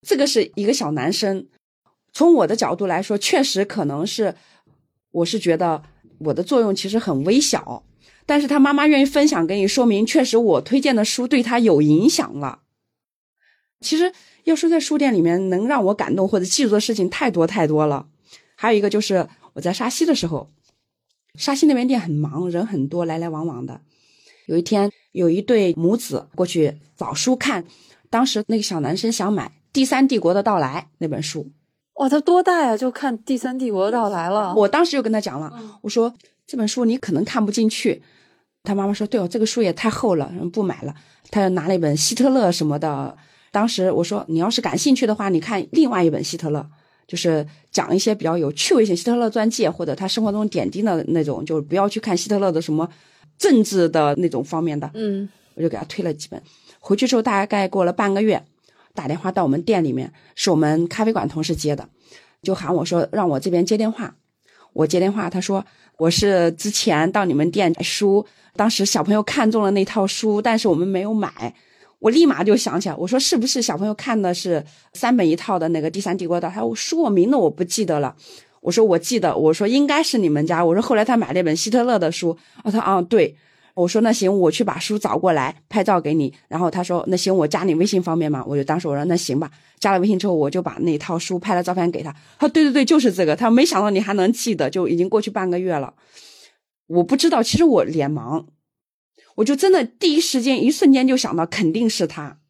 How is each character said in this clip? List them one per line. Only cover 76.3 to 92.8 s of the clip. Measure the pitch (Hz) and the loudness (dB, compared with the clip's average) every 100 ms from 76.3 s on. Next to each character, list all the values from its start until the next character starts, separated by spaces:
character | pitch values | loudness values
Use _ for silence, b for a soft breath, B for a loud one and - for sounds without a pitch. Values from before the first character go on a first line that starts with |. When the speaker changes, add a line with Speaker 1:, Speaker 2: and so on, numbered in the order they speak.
| 175 | -4
Speaker 1:
的》？” | 170 | -4
他 | 190 | -4
说 | 226 | -6
：“书 | 226 - 330 | -4 -4 -2
我 | 294 | 2
名 | 196 196 | 2 4
字 | 269 | 4
我 | 165 | 2
不 | 147 | 0
记 | 175 - | -6 -4
得 | 185 151 | -2 -2
了。” | 139 - B B B B | -2 -8 B B B B
我 | - | -2
说 | 180 220 | 2 4
：“我 | 170 | 4
记 | 170 240 | 2 0
得。” | 175 95 | 0 2
我 | 156 | 2
说 | 165 202 | 2 2
：“应 | 262 285 | 2 2
该 | 294 | 2
是 | 320 247 | 0 0
你 | 180 | 2
们 | 147 | 2
家。” | 156 170 170 | 0 2 2
我 | |
说 | 175 | 2
：“后 | 233 214 | 2 0
来 | |
他 | 226 240 | 2 0
买 | 175 | 0
了 | 165 | 0
一 | |
本 | 175 160 | 0 0
希 | 226 | 0
特 | 240 | 0
勒 | 240 226 | 2 2
的 | 165 | 0
书。” | 165 170 165 B B | -2 -4 -4 B B
啊， | 220 | -4
他 | 208 | -2
：“啊， | 180 190 | 0 0
对。” | 175 226 160 b b b b | 2 2 2 b b b b
我 | - 175 | -2 0
说 | 220 | 2
：“那 | 226 | 2
行， | 226 185 202 | 2 2 4
我 | 170 | 2
去 | 156 | 2
把 | 208 170 | -2 -4
书 | - 214 | -4 -4
找 | - 131 | -2 0
过 | 180 | 2
来， | 156 131 - _ | 2 0 -6 _
拍 | 214 | -2
照 | 190 185 | 2 0
给 | 151 | 2
你。” | 156 135 b b | -2 -2 b b
然 | 160 | -4
后 | 175 | -2
他 | 185 | -2
说 | 180 175 - | -4 -4 -2
：“那 | 180 | -2
行， | - | 0
我 | 190 151 | 0 2
加 | 160 | 0
你 | 196 160 | 0 0
微 | 196 | 2
信 | 190 | 0
方 | 175 165 | 0 -2
便 | 151 | 0
吗？” | 147 123 | -2 -2
我 | 143 | -4
就 | |
当 | 139 160 | -2 -2
时 | 170 | -2
我 | 143 | -4
说 | 156 | 0
：“那 | 175 | -2
行 | - 139 | 0 -4
吧。” | 156 b b b | -4 b b b
加 | 202 | 0
了 | 190 | 2
微 | 196 | 2
信 | 185 | 0
之 | 202 | 0
后， | |
我 | 170 147 | 0 0
就 | 175 | -2
把 | 175 - | -6 -4
那 | 170 151 | -2 -2
套 | - 170 | -4 -6
书 | - 180 | -4 -6
拍 | 202 | -2
了 | 180 | -2
照 | 180 | 0
片 | 180 175 | -2 -2
给 | 170 | -2
他。 | 151 143 b b | -10 -14 b b
他 | 294 | 0
：“对， | 320 | 2
对， | 294 | 2
对， | 262 | 2